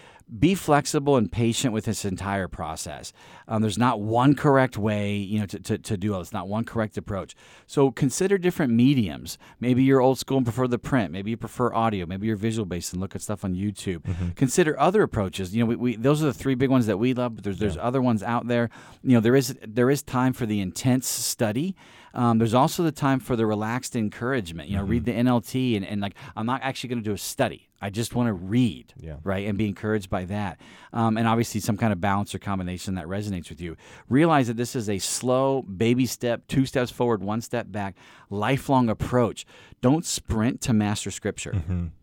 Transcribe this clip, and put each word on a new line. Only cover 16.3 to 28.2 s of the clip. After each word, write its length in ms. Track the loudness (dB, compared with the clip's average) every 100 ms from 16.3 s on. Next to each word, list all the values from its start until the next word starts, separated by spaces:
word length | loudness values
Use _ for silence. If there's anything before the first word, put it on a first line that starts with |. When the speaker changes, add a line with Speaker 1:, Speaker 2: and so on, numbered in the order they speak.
Speaker 1:
three 200 | 0 0
big 160 | 2 4
ones 160 | 4 4
that 120 | 2
we 160 | 2 0
love, 180 | -2
but 100 | -4
there's, 140 | -6 -2
there's 180 | -2 -2
Speaker 2:
Yeah. 60 |
Speaker 1:
other 180 | -2 2
ones 220 | 2 2
out 240 | 0 -2 0
there. 240 | 0 0 -6 -20 -4
You 120 | 4 6
know, 60 |
there 140 | 6 6
is, 220 | 4 -4 -6
there 220 | 2 2
is 140 | 2
time 300 | 0 0 0
for 120 | 0 -2
the 160 | -2
intense 460 | -2 -2 2 2 0
study. 680 | -4 -4 -2 0 0 -4 -6 -14 -20 -10
Um, 240 | 0 4 4
there's 160 | 4 4
also 280 | 4 2
the 80 | -2
time 280 | 0 0 0
for 160 | 0 0
the 120 | 2
relaxed 480 | 0 -2 -4 -4 -4
encouragement. 760 | -4 -2 -2 -2 -4 -8 -4
You 60 | -2
know, 80 |
Speaker 2:
Mm-hmm. 80 | 0
Speaker 1:
read 140 | 0 0
the 80 |
N 140 | 2 2
L 140 | 2
T 340 | 0 -2 0 0
and, 100 | -2
and, 160 | -4
like, 140 | -6 -8 -14 -8
"I'm 100 | -4
not 140 | -4
actually 260 | -4 -6 -6
gonna 120 | -6
do 100 | -4
a 60 | -4
study. 480 | -4 -2 -2 -2 _ -10
I 100 | -8
just 240 | -4 -4
wanna 180 | 0